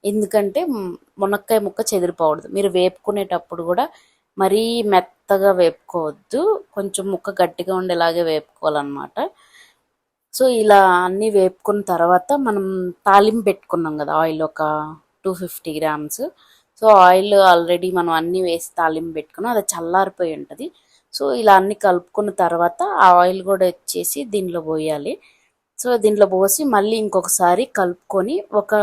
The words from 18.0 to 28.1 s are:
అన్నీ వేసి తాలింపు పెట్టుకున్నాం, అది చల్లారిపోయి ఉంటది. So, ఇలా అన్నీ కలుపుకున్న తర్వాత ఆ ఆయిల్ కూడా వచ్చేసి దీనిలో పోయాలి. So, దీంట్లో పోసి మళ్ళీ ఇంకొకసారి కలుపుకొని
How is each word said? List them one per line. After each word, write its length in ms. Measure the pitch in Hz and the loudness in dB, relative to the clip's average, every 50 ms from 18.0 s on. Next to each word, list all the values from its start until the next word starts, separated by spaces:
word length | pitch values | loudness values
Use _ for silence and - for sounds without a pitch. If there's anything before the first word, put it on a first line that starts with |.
| 175 170 165 160 | -2 0 -2 -2
అన్నీ 200 | 160 170 180 185 185 175 | -2 -2 -2 -2 -2 -2
వేసి 220 | 165 170 - - _ - | -4 -4 -6 -10 _ -2
తాలింపు 320 | 165 160 160 160 165 170 160 156 | -2 -2 -2 -4 -8 -8 -10 -10
పెట్టుకున్నాం, 320 | 151 _ _ - 196 240 240 | -12 _ _ -8 -6 -2 -2
అది 80 | 220 202 - - | -2 -2 -4 -8
చల్లారిపోయి 580 | - 170 165 175 190 196 190 - _ 185 165 156 147 | -8 -6 -2 0 0 0 0 -4 _ -6 -6 -6 -8
ఉంటది. 280 | 143 _ - - 269 359 _ _ _ _ _ _ _ _ - | -12 _ -14 -14 -14 -14 _ _ _ _ _ _ _ _ -10
So, 60 | - 277 277 254 247 | -6 -4 -2 -2 0
ఇలా 120 | 220 214 196 190 | 4 6 6 6
అన్నీ 160 | 190 196 208 202 - | 4 0 -6 -2 0
కలుపుకున్న 440 | 196 180 180 180 _ _ - 214 208 196 - 185 | 0 0 0 -4 _ _ -4 -4 -4 -2 -2 -2
తర్వాత 380 | 170 170 170 170 175 170 - 349 403 392 - 196 | -2 0 0 -2 -2 -2 -4 -6 -4 0 4 6
ఆ 20 | 185 175 175 175 | 6 8 8 6
ఆయిల్ 180 | 180 190 190 180 190 | 4 0 -2 -2 -2
కూడా 140 | 196 185 185 180 175 | 0 2 0 0 -2
వచ్చేసి 460 | _ _ - - 180 175 - - 277 285 233 202 | _ _ -10 -8 -6 -6 -6 -6 -8 -8 -6 -4
దీనిలో 280 | 208 185 180 170 170 160 156 160 | -4 -4 -4 -6 -8 -6 -4 -4
పోయాలి. 420 | 156 156 156 151 147 143 214 302 - _ _ _ _ _ _ _ _ _ _ _ - | -4 -2 -4 -4 -4 -6 -8 -10 -10 _ _ _ _ _ _ _ _ _ _ _ -8
So, 80 | - 247 247 233 202 | -4 -2 -2 2 2
దీంట్లో 220 | 214 208 202 208 196 190 | 0 4 4 2 2 4
పోసి 280 | 185 190 196 - - 311 277 233 | 0 0 0 0 -2 -2 0 0
మళ్ళీ 220 | 202 196 214 220 226 214 | 0 0 0 -2 -2 -4
ఇంకొకసారి 600 | 202 - 190 175 - - - 185 175 180 180 - - _ | -2 -2 -4 -2 -2 -2 0 2 2 2 0 -2 -4 _
కలుపుకొని 580 | - 190 180 180 _ _ _ | -4 -4 -4 -4 _ _ _